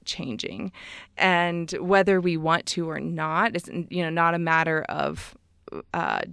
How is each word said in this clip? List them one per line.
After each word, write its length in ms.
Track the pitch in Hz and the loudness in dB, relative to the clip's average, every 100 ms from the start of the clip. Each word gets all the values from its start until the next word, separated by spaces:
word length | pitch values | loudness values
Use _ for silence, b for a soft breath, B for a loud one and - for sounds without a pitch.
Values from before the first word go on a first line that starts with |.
| - | -10
changing. 680 | - 131 107 - - 190 B B B B - | -8 -6 -6 -8 -6 -8 B B B B 0
And 540 | 185 175 175 170 165 - | 2 4 2 0 -4 -4
whether 420 | 180 196 190 185 | 4 4 6 4
we 160 | 180 160 | 4 0
want 280 | 160 165 - | 2 2 0
to 220 | 175 160 | -4 -4
or 100 | 147 | -4
not, 560 | 160 165 156 165 220 180 | -4 -4 -2 2 2 0
it's, 120 | - 175 - | -6 -8 -6
you 120 | 180 | -4
know, 60 | 165 | -2
not 240 | 165 165 | 2 4
a 60 | 170 | 4
matter 440 | 165 160 160 156 - | 4 4 4 0 -2
of, 480 | 147 73 - - - _ _ - - - | -2 -2 -4 -12 -18 _ _ -14 -14 -6
uh, 280 | 170 98 - - | -2 0 -2 -4